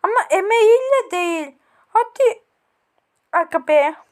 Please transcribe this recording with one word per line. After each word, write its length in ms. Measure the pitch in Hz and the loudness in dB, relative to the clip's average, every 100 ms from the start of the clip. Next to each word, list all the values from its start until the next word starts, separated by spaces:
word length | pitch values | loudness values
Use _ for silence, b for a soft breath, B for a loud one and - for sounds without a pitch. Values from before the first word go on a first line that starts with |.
Ama 180 | 392 480 - | -2 -4 -2
emeğiyle 800 | 349 392 466 440 466 523 539 480 | -2 0 2 4 4 2 -2 -2
değil. 440 | 359 349 330 285 269 _ _ _ | -4 -4 -6 -8 _ _ _ _
Hadi. 540 | 440 466 - 508 - _ _ _ _ _ _ _ _ _ | -4 -4 0 -2 -2 _ _ _ _ _ _ _ _ _
Aga 340 | 339 330 330 269 | -4 -2 -6 0
be. 280 | 302 285 311 _ | 0 0 -6 _